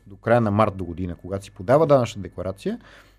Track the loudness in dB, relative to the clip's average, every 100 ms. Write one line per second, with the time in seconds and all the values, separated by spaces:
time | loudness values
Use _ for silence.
0 | -20 -6 2 2 4 2 2 -2 -8 -8
1 | -8 -8 -10 -10 -10 -6 2 4 6 4
2 | 2 -6 -12 -10 -10 -8 -8 -8 -12 -20
3 | _